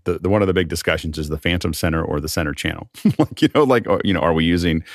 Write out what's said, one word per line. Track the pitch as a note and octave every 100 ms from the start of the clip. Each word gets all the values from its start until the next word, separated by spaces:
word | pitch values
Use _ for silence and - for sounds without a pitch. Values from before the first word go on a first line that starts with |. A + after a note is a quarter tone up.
the, | - E2+
the, | F2+
one | G#2
of | G2
the |
big | F2+ E2
discussions | E2+ - D#2+ E2+ D#2
is | D2
the | D#2
phantom | F2 F2 F2
center | D#2+ F2 D#2+
or | E2 D2+
the | D#2
center | - D2+
channel. | C2+ E2 D#2+ - -
<laughs> | - -
Like, | D3 -
you | D3
know, | B2+
like, | C3+ B2 -
oh, | F#2+
you | G2+
know, | F2+
are | D#2
we | D#2+
using | E2 F2 E2+ D#2+ -